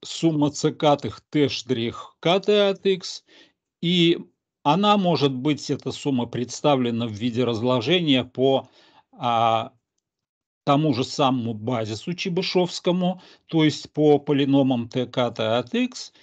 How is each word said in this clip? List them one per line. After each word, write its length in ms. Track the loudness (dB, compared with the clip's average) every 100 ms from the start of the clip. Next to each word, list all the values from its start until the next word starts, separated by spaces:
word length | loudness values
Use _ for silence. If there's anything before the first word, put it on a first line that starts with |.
сумма 480 | -14 -2 0 2 0
c 200 | 0 -4
катых 500 | 0 2 2 -2 -12 _
t 200 | 0 0
штрих 640 | -2 -6 -4 -4 -8 -18 _
k 180 | 0 0
t 300 | 2 2 2
от 160 | 0 -2
x, 400 | -2 -6 -16 _ -20 _ _ _ _
и 380 | 0 4 4 2 -4 _ _ _
она 340 | 0 2 4 2
может 360 | 2 2 0
быть, 360 | 0 -2 -2 -4
эта 220 | -6 -6
сумма, 340 | -6 -2 -2 -2
представлена 840 | -6 -8 -2 2 2 2 -2 -4
в 40 |
виде 320 | -4 -4 0
разложения 800 | -2 0 0 0 2 0 2 0
по, 460 | 0 0 2 2 -2 _ _ _ _
а, 580 | -6 -2 2 2 2 -2 _ _ _ _ _ _ _ _ _ 0
тому 280 | 2 2
же 100 | 0
самому 500 | -2 0 0 0 -4
базису 600 | -6 -4 -4 -4 -8 -8
чебышевскому, 1080 | -8 -4 -4 -2 0 0 -2 -2 0 -2 -4 -14 -20 _
то 160 | 2 2
есть 260 | 0 -8
по 260 | 2 4 4
полиномам 720 | 2 0 2 4 2 0 -4
t 160 | -6 -4
k 240 | -2 -2
t 120 | -2 -2 -2
от 140 | -2 -2
x, 380 | -4 -6 -18 _